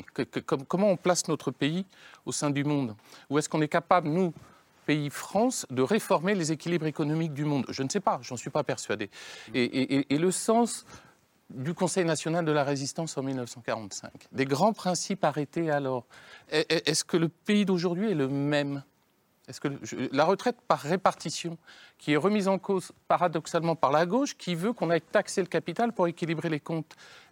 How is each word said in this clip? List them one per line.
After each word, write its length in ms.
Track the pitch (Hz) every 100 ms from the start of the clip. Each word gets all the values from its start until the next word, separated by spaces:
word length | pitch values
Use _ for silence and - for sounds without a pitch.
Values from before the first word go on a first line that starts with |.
| -
Que, 80 | -
que, 180 | - 123
com-, 260 | - 143 135
comment 220 | 175 208
on 80 | 175
place 300 | 180 175 -
notre 220 | 147 147
pays 360 | - 156 175 190 - - - -
au 60 |
sein 200 | - 147
du 120 | 139
monde ? 320 | 143 143 123 107 - - -
Ou 100 | 147
est-ce 100 | -
qu'on 120 | 160
est 60 | 151
capable, 400 | 170 - 180 160
nous, 260 | 170 180 - - - _ _ -
pays 240 | 147 143
France, 560 | - - 196 247 - -
de 100 | 123
réformer 540 | 131 220 - 170 185 202
les 160 | 156
équilibres 340 | 156 170 175 156
économiques 480 | 156 147 160 165
du 100 | 139
monde ? 220 | 151 143 -
Je 120 | -
ne 80 | 135
sais 120 | 202
pas, 180 | - 156
j'en 160 | 120 123
suis 140 | 123
pas 120 | 151
persuadé. 460 | 143 120 - 104 101 - - - -
Et, 100 | 127
et, 320 | 120 135 131 139
et, 180 | -
et 40 | 143
le 120 | 185
sens 540 | - - 226 226 - - - - _ _ _ -
du 240 | 123 139
Conseil 300 | 175 180 190
national 400 | 165 151 165 170
de 80 | 160
la 140 | 151 139
résistance 520 | 139 139 - 165 -
en 60 |
mille 140 | 135 131
neuf 120 | 120
cent 120 | 131
quarante-cinq, 500 | 131 113 101 - - - -
des 100 | -
grands 300 | 135 139 208
principes 500 | 208 185 170 - 190
arrêtés 480 | 156 151 143 170 160
alors, 340 | 143 135 127 - - - - -
est, 180 | 156 -
est, 200 | 160 -
est-ce 160 | 156 -
que 100 | 175
le 140 | 165
pays 340 | - - 208
d'aujourd'hui 480 | 196 180 175 170 220
est 40 | 156
le 120 | 135
même ? 560 | 139 143 147 143 143 - _ _ _ _ _ -
Est-ce 140 | -
que 80 | 143
le, 100 | 139
je, 140 | - - 127
la 140 | 135 160
retraite 320 | 196 247 - -
par 120 | 151
répartition, 800 | 143 185 190 - 170 - 170 170 - - - _
qui 120 | -
est 60 | 147
remise 320 | 180 214 190
en 100 | 190
cause 320 | - 190 - - -
paradoxalement 720 | 165 175 160 - 170 165 156
par 160 | 135
la 120 | 151 175
gauche, 300 | 240 285 -
qui 200 | 175 165
veut 180 | 208
qu'on 160 | 240 165
aille 100 | 170
taxer 400 | - 214 - -
le 80 | 175
capital 460 | 165 170 170 233
pour 160 | 208 175
équilibrer 400 | - 160 156 160
les 100 | 147
comptes, 380 | - 160 - - - - -